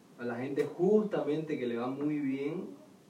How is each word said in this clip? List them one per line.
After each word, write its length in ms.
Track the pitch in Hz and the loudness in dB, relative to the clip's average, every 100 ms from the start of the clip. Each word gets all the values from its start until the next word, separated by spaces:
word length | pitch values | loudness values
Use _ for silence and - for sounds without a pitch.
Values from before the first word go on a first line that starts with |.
| - - | -20 -8
A 60 | |
la 120 | 120 120 | -6 -4
gente 280 | 135 147 143 | -2 0 -2
justamente 920 | - 185 214 196 156 143 156 151 143 | 2 6 6 4 0 0 0 -2 -2
que 80 | 120 | -2
le 80 | 117 | -2
va 120 | 123 | -2
muy 320 | 139 147 147 | -2 -2 0
bien 480 | 135 135 143 170 - - - - - | 0 -2 -2 -4 -8 -12 -20 -20 -12